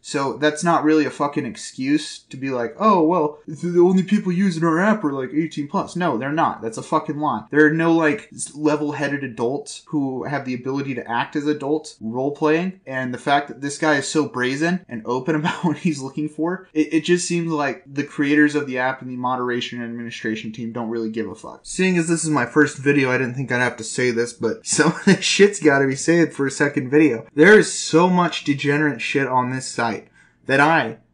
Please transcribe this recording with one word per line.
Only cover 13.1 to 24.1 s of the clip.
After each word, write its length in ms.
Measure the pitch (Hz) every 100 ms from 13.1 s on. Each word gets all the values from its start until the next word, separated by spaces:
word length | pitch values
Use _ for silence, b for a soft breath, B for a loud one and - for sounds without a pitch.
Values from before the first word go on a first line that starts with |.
the 40 | 123
fact 300 | - 143 143
that 140 | -
this 160 | 139 139
guy 180 | 156 143
is 100 | 139
so 220 | 156 143
brazen 580 | 127 123 139 170 180 -
and 140 | 117 110
open 300 | 127 135 160
<laughs> 20 |
about 260 | 165 -
what 140 | 175 147
he's 240 | 175 143
looking 260 | 131 - 151
for, 400 | - 160 180 -
it, 200 | 156 151
it 80 | 160 156
just 200 | 175 -
seems 240 | 175 165
like 340 | 156 139 113 139
the 180 | 139
creators 520 | 143 - 143 147 151 147
of 120 | 135
the 120 | 127
app 220 | 127 131
and 80 | 127
the 60 | 127
moderation 680 | 123 127 123 120 123 120
and 80 | 117
administration 640 | 117 117 - 113 110 113
team 220 | 110 117
don't 160 | 117 113
really 220 | 117 113
give 180 | 110 101
a 60 | 90
fuck. 260 | - -
Seeing 340 | - - 185 180
as 120 | 165
this 160 | 165 165
is 40 |
my 160 | 147 120
first 320 | 156 139 -
video, 320 | 135 143 131
I 80 | 127
didn't 180 | 127 123
think 180 | 123
I'd 80 | 123
have 160 | 123 -
to 80 | 110
say 260 | - 123